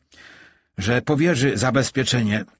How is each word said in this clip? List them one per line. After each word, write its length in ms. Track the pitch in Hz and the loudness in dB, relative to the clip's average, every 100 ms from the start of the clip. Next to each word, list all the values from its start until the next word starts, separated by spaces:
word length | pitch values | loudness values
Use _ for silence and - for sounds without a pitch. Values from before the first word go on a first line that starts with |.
| _ - - - - _ _ - | _ -20 -20 -20 -20 _ _ -6
że 240 | 95 123 | -2 -2
powierzy 540 | - 147 170 135 135 113 | 0 0 2 2 0 0
zabezpieczenie 880 | 127 131 - 135 123 123 107 107 98 | 0 0 0 -2 -2 0 0 -2 -4